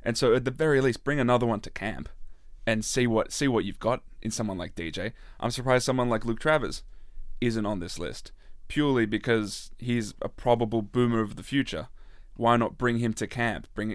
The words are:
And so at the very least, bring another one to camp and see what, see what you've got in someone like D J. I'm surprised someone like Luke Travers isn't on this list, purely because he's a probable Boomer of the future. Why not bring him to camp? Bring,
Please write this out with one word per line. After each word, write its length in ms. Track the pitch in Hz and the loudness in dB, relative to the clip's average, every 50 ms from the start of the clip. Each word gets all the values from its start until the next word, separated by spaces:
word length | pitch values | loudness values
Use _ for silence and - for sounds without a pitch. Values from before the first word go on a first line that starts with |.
| - | -4
And 160 | 117 117 - | -2 0 2
so 160 | 135 120 113 | 4 6 6
at 100 | 127 120 | 4 4
the 60 | 127 | 0
very 300 | 123 147 160 156 143 131 | 0 2 2 4 4 4
least, 240 | 135 131 117 - - | 4 4 2 0 -2
bring 160 | 143 147 143 | -2 0 2
another 260 | 127 120 123 120 120 | 4 4 4 4 4
one 140 | 117 110 104 | 2 0 0
to 100 | - - | -4 -8
camp 380 | - - 98 107 85 64 - - - - - - - - - - - - - | -8 -6 -6 -6 -6 -6 -8 -10 -10 -10 -10 -10 -10 -12 -14 -16 -16 -6 -2
and 180 | 113 113 110 107 | 0 0 0 0
see 220 | - - 131 127 | 0 2 2 2
what, 260 | 117 113 110 - - - | 4 4 2 2 0 -2
see 140 | - 143 | 0 2
what 180 | 135 120 110 90 | 2 2 2 0
you've 140 | 101 92 - | -2 -4 -4
got 240 | - 110 127 - - - - - | -2 -2 -2 -2 -4 -10 -14 -8
in 120 | - 110 - | -6 -4 -4
someone 260 | - 117 104 95 90 | -2 -4 -4 -4 -4
like 160 | 87 87 - | -6 -8 -8
D 160 | - 85 80 | -8 -8 -6
J. 220 | - - 92 113 - - - - - - | -6 -4 -6 -6 -8 -10 -14 -18 -8 -6
I'm 140 | - 120 117 | -4 -4 -2
surprised 320 | - 120 131 127 127 - | -2 2 4 4 4 4
someone 240 | - 127 131 123 120 | 2 2 2 2 2
like 160 | 117 107 110 | 2 0 0
Luke 160 | 113 113 110 | 0 -2 0
Travers 420 | - 156 156 151 117 71 - - - - - - - - - - - - - - | 2 2 4 4 2 0 -4 -6 -10 -12 -14 -14 -14 -12 -10 -8 -6 -6 -4 0
isn't 240 | 123 120 113 113 104 | 0 0 2 0 0
on 120 | 101 104 90 | -2 -2 -2
this 180 | 80 - - | -4 -6 -6
list, 360 | - 85 67 - - - - - - - - - - - | -6 -6 -6 -6 -8 -12 -14 -16 -16 -16 -16 -16 -14 -12
purely 400 | - - 147 147 143 135 120 113 | -4 0 2 4 4 4 4 4
because 640 | 104 107 104 - 123 117 113 107 98 - - - - - - | 4 2 0 2 2 2 2 2 0 -4 -8 -10 -12 -14 -8
he's 360 | 123 123 120 120 107 101 - - | -4 -2 0 0 0 -4 -6 -6
a 80 | - - | -6 -6
probable 540 | - - - 127 120 113 117 107 113 113 104 | -6 0 4 4 6 6 4 2 2 0 -2
Boomer 380 | 101 - 123 123 120 117 113 | 0 2 2 4 4 4 2
of 160 | 110 101 - | 0 -2 -4
the 80 | - 90 | -8 -8
future. 420 | - 139 139 131 - - 80 - - - - - - - - - - - | -2 0 0 0 0 -4 -8 -8 -10 -14 -16 -18 -18 -18 -18 -18 -16 -6
Why 220 | - 113 117 117 | 0 4 6 6
not 200 | 120 117 - - | 6 4 2 0
bring 220 | - 127 120 117 113 | 0 0 2 2 2
him 160 | 120 113 110 | 0 0 0
to 140 | - 113 - | -2 -4 -4
camp? 400 | - 123 117 117 98 69 - - - | -2 -2 0 0 -2 -4 -6 -10 -8
Bring, 200 | - 104 110 104 | -6 -6 -4 -6